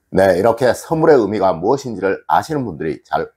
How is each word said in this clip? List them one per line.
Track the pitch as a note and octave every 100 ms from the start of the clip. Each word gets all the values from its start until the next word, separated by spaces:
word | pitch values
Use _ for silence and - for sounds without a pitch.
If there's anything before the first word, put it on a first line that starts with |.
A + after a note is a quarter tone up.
| _
네, | F2+ F#2+ F2
이렇게 | A#2 A2+ B2
선물의 | - - D#3+ D#3+ C#3
의미가 | G2+ G#2+ F#2+
무엇인지를 | E2 F#2+ C#3 C3 F#2+ F#2+ - -
아시는 | D#2+ C3 D3+ A#2
분들이 | D2 D#2+ C2+
잘 | _ D2+ D#2+